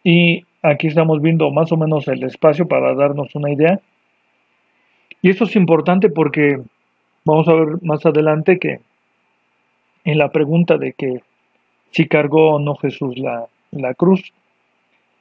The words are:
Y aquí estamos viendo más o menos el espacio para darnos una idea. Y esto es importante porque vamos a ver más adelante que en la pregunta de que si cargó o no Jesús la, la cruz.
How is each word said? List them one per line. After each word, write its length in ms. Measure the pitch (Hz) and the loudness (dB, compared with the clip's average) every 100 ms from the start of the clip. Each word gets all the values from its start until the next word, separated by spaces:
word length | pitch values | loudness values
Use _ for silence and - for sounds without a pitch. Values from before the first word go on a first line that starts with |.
Y 440 | 180 170 170 170 _ _ | 4 4 4 0 _ _
aquí 260 | - 143 160 | -2 0 0
estamos 340 | 151 160 156 | 0 0 0
viendo 300 | 156 165 151 | 0 0 0
más 220 | 139 165 | 0 0
o 40 | 165 | -2
menos 300 | 156 151 143 | 0 -2 -4
el 160 | 131 | -6
espacio 460 | 131 - 160 147 175 | -6 2 2 2 0
para 260 | 131 131 131 | 0 0 0
darnos 400 | 143 143 139 147 | -2 -2 -8 -6
una 160 | 147 | -6
idea. 300 | 143 160 196 _ _ _ _ _ _ _ _ _ _ _ _ _ - | 0 0 0 _ _ _ _ _ _ _ _ _ _ _ _ _ -2
Y 80 | 180 | 0
esto 140 | 190 | 2
es 140 | 208 214 | 0 0
importante 520 | 165 160 156 180 202 | 2 2 2 2 2
porque 480 | 156 151 156 147 139 120 _ _ _ _ _ - | 2 -2 2 0 0 -8 _ _ _ _ _ 0
vamos 220 | 156 165 | 2 2
a 40 | |
ver 140 | 160 156 170 | 2 2 -4
más 240 | 170 151 165 | -6 -2 0
adelante 540 | 156 156 156 156 180 | 0 0 0 0 0
que 200 | - 131 _ _ _ _ _ _ _ _ _ _ _ _ 165 | -2 -8 _ _ _ _ _ _ _ _ _ _ _ _ -4
en 120 | 151 | -2
la 140 | 143 | 0
pregunta 460 | 151 143 165 170 156 | 0 0 0 2 0
de 160 | 131 | -2
que 280 | - 135 123 _ _ _ _ _ _ _ | -6 -8 -8 _ _ _ _ _ _ _
si 160 | - 151 | -4 0
cargó 480 | 156 147 156 160 147 | 0 0 2 2 2
o 40 | |
no 160 | 147 143 | -4 -4
Jesús 420 | 143 - 135 123 | -8 -6 -8 -8
la, 300 | 135 120 117 _ _ | -8 -10 -12 _ _
la 220 | 147 131 | -10 -8
cruz. 400 | 127 175 190 - _ _ _ _ _ _ _ _ _ | -2 0 0 -2 _ _ _ _ _ _ _ _ _